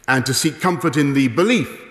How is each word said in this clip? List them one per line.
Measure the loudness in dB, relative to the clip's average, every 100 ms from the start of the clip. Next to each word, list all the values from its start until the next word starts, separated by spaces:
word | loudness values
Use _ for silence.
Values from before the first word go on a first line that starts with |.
| -2
and | -2 0
to |
seek | -2 -2 -2
comfort | -2 0 0 0
in | 2
the | 2 2
belief | 2 2 2 -2 -8 -20